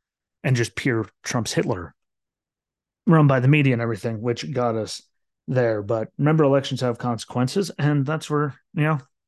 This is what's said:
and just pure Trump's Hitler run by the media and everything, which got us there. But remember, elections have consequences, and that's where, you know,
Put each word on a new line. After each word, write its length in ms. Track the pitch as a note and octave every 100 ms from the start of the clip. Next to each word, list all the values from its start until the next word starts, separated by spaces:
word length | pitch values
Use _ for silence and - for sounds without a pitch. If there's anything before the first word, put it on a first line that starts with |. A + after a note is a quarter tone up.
| _ _ _ _
and 120 | D3 A#2+
just 200 | A2+ -
pure 320 | C3+ A2+ G#2 _
Trump's 300 | - C3 G#2+
Hitler 420 | - E3 F#2+ F2 - _ _ _ _ _ _ _ _ _ _ G#3+
run 200 | D#3+ C#3+
by 120 | C3
the 80 | C3
media 260 | D3+ C#3
and 80 | A#2
everything, 400 | A#2 G#2+ A#2+ A2
which 300 | A#2+ A#2 D#3
got 240 | B2 A#2+ A2+
us 260 | G#2 - - _ _ _ -
there. 340 | B2+ A#2 G#2+
But 280 | G#2 A2+ G#2+ -
remember, 260 | C#3+ D#3+
elections 380 | C#3+ C#3 C3+ B2+
have 180 | B2+ A#2+
consequences, 720 | B2 A2+ - B2 C3 G3+ F3 -
and 260 | D3 D3 C3+
that's 240 | D#3 -
where, 240 | D3 D3 - _ D#3
you 80 |
know, 160 | D#3 D3+ - _